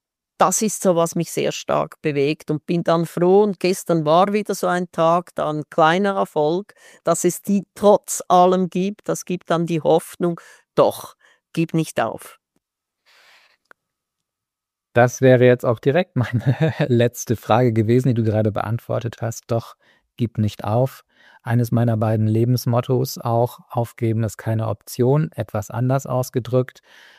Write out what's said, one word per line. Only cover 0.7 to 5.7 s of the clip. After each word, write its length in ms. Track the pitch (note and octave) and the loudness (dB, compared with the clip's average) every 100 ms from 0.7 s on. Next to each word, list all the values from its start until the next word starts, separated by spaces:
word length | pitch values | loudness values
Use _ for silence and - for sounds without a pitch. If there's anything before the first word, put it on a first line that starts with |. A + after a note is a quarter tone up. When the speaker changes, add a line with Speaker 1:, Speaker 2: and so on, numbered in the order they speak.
| - | 0
Speaker 1:
so, 160 | G3 E3+ | 0 2
was 200 | E3 F3 | 0 -2
mich 140 | E3 | -6
sehr 220 | - C#3+ | -4 -4
stark 480 | - - D3 D3+ - | -4 -4 -2 -2 -6
bewegt 500 | D#3 C#3+ C#3 D#3+ - | -4 -2 -2 -2 -4
und 140 | D#3 | -6
bin 180 | - E3+ | -4 -4
dann 220 | E3 E3+ | 0 0
froh. 380 | E3 - F3 G3 | -2 0 2 4
Und 180 | G#3+ F#3 | 2 0
gestern 460 | F3+ F#3+ - E3+ D3+ | -4 -4 -2 -2 2
war 260 | E3 G3 | 2 2
wieder 220 | G#3 G3+ | 0 -4
so 140 | G3 F3+ | -4 -2
ein 220 | F3+ F3+ | -2 -4
Tag, 440 | - E3 F3 - | 0 0 0 -2
dann 300 | - D3+ D3+ | -6 -6 -6
kleiner 460 | D3 | -6